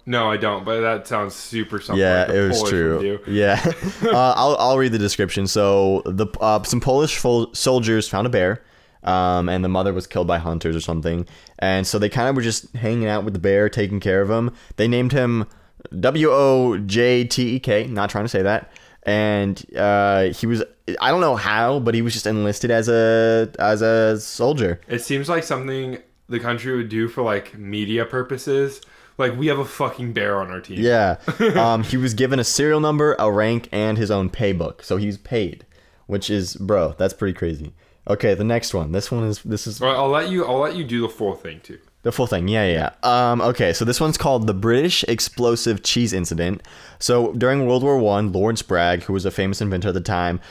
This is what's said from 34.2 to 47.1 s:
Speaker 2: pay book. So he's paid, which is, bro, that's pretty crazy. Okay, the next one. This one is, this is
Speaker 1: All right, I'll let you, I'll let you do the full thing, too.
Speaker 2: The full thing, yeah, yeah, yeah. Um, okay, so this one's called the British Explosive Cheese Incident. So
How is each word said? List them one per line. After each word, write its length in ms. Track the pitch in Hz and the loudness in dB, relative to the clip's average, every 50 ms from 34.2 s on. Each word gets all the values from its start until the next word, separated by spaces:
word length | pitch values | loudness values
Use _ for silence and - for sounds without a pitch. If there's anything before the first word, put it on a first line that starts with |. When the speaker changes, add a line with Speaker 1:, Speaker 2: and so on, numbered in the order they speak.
| 92 90 | 0 -2
Speaker 2:
pay 220 | - - 110 98 | -2 0 0 0
book. 300 | 92 82 80 - - - | 0 0 -4 -6 -8 -10
So 140 | - - 92 | -6 -4 -2
he's 220 | 98 104 104 98 - | -2 -2 -4 -6 -8
paid, 480 | - - 123 113 95 82 - - - _ - - _ _ _ _ _ | -8 -4 -2 -2 -2 -4 -6 -12 -20 _ -20 -20 _ _ _ _ _
which 240 | - 101 98 - - | -6 -6 -4 -2 -2
is, 240 | 104 101 90 - - | -2 -2 -2 -4 -6
bro, 380 | - 98 95 104 92 80 76 76 | -6 -2 0 2 2 2 0 0
that's 160 | - 92 95 - | 0 -2 -2 0
pretty 200 | - 107 95 85 | -2 -4 -2 -2
crazy. 400 | - 90 82 78 73 78 - - - _ _ _ _ - - | -2 -4 -4 -4 -6 -10 -14 -16 -20 _ _ _ _ -4 -4
Okay, 240 | 104 - 123 107 95 | -2 0 2 2 2
the 80 | 101 104 | 2 0
next 280 | 113 117 117 - - | 0 0 -2 -2 -4
one. 200 | - 90 80 76 | -4 -4 -4 -2
This 200 | 85 101 - - | -4 -4 -4 -4
one 120 | 127 117 113 | -4 -2 -2
is, 180 | 107 104 - | -2 -4 -4
this 240 | - 117 107 104 - | -6 -6 -6 -6 -6
is 160 | 113 104 117 | -8 -8 -4
Speaker 1:
All 60 | 127 131 | -2 -2
right, 80 | 135 127 | 0 0
I'll 100 | 139 139 | 0 0
let 220 | 143 156 165 185 | 0 0 -2 -2
you, 160 | 185 180 143 | -2 -2 -2
I'll 120 | 120 127 135 | 0 0 0
let 160 | 147 156 165 | 0 -2 -4
you 80 | 180 151 | -6 -6
do 180 | 113 120 120 | -4 -2 -2
the 60 | 113 110 | -2 -4
full 240 | - - 107 98 92 | -4 -4 -4 -4 -4
thing, 260 | - - 82 78 80 | -6 -10 -16 -16 -16
too. 160 | - - - - _ _ _ _ | -18 -20 -20 -20 _ _ _ _
Speaker 2:
The 100 | - 120 | -4 -4
full 140 | - - 123 | 0 0 0
thing, 220 | - 107 87 87 98 | 0 0 0 0 0
yeah, 180 | 110 110 104 | 0 2 2
yeah, 260 | 90 82 78 76 - - - | 2 2 0 0 -4 -4 -2
yeah. 280 | - 123 120 123 123 120 | 0 2 2 4 2 2
Um, 80 | 123 120 | 2 2
okay, 320 | 95 120 127 - 104 85 | 2 0 2 2 0 0
so 140 | - - 113 | 0 0 0
this 120 | 117 123 - | -2 0 0
one's 200 | 160 156 156 - | 0 0 0 0
called 280 | - 147 131 117 107 | 0 0 0 2 0
the 60 | 107 | 0
British 520 | 95 95 110 117 120 131 160 180 - - - | -2 0 0 2 2 2 2 2 0 0 0
Explosive 800 | - 117 113 - - - - 120 120 117 117 - 120 104 95 | 0 -2 -2 -2 -6 -4 0 0 0 0 0 0 -2 -2 -2
Cheese 300 | - - - 120 120 104 | -2 -2 0 0 0 0
Incident. 500 | 92 92 85 - 85 80 85 185 202 - - - - - - - - - | 0 -2 -2 -2 -2 -2 -2 -2 -4 -6 -10 -20 -20 -20 -20 -20 -14 -6
So 340 | - - | -2 0